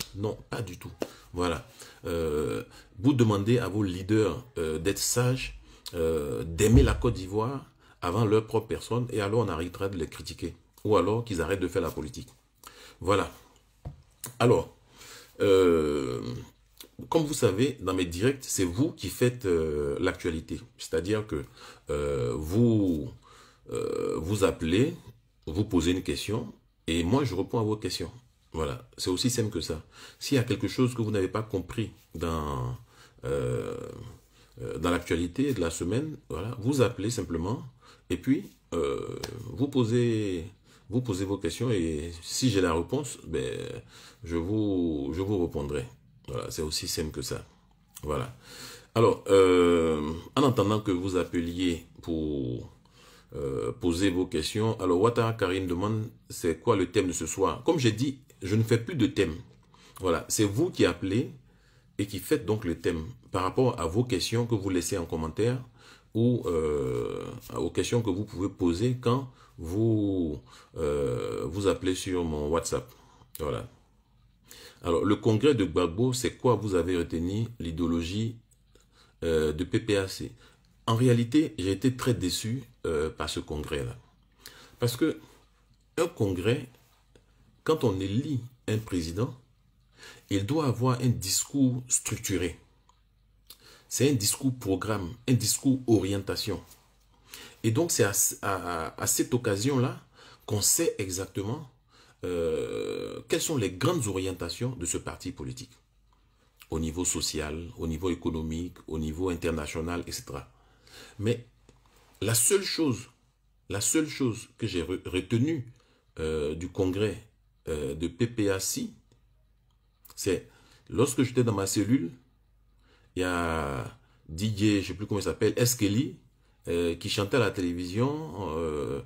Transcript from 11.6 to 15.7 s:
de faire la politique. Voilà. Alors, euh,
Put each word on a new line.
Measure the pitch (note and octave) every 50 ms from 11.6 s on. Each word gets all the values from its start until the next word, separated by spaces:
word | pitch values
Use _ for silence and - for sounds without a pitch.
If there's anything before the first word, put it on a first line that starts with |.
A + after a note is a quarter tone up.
de | F2+ E2+
faire | - G2 E2+
la | D#2
politique. | - C#2+ D2+ C#2+ - D#2 C2+ - - _ _ _ _ _ - - - - - - - -
Voilà. | - F2+ G2+ G2 E2 - - - - - - _ _ _ _ _ - - - - - _ _ _ - - - -
Alors, | A#2 B2 G#2+ E2 D#2+ - - _ _ _ - - - - - - - - - -
euh, | G2 G2+ F#2+ F#2+ F#2 F2